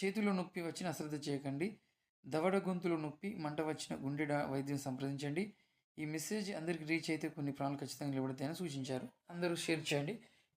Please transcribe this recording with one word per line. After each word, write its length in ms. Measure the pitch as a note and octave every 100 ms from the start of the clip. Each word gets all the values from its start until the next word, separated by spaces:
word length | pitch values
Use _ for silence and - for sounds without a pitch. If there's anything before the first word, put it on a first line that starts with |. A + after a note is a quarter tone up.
చేతిలో 280 | F#3+ G3+ G#3
నొప్పి 280 | F#3+ F3 -
వచ్చినా 300 | E3 D3+ F3+
అశ్రద్ధ 380 | D3 D#3 D3 D3
చేయకండి. 480 | C#3 C#3 C#3 F#3+ - _ _ _ _
దవడ 320 | - D#3 F3 F#3+
గొంతులో 400 | F3+ F3+ F3 E3
నొప్పి, 380 | D3+ C#3+ G3
మంట 260 | F#3+ D3+ D3+
వచ్చిన 440 | D#3 D3+ - D#3+
గుండె 200 | C3+ C#3+
డా-, 220 | D3+ D3 D3+
వైద్యం 320 | C3+ C#3 C#3+
సంప్రదించండి. 720 | C#3 B2+ C#3 C#3 D3 D3+ G3+ - _ _ _ -
ఈ 60 |
మెసేజ్ 460 | D3+ D#3 D#3 G#3+ G3
అందరికి 300 | F3+ D#3+ E3
రీచ్ 260 | D#3 D#3+ D#3
అయితే 180 | D#3 D#3
కొన్ని 240 | D#3 C#3+
ప్రాణాలు 260 | C3+ C#3 C#3+
ఖచ్చితంగా 320 | C3+ - D3
నిలబడతాయని 440 | C3+ C3 C3 C#3
సూచించారు. 540 | E3 F3 C#3 C3 B2+ B2+ - -
అందరూ 240 | F3 F3
షేర్ 380 | E3+ - E3 D3+
చేయండి. 280 | D3 C#3+ A3+ - _ _